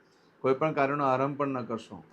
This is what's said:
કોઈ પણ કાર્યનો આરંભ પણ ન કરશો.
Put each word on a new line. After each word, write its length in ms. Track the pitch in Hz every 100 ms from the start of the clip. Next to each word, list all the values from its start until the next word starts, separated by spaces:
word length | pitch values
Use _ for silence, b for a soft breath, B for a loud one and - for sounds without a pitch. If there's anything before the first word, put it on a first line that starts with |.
| b b b _
કોઈ 140 | 127
પણ 180 | 135 156
કાર્યનો 320 | 147 135 147
આરંભ 340 | 139 127 139 139
પણ 100 | 139
ન 140 | 135
કરશો. 420 | 117 113 - 95 82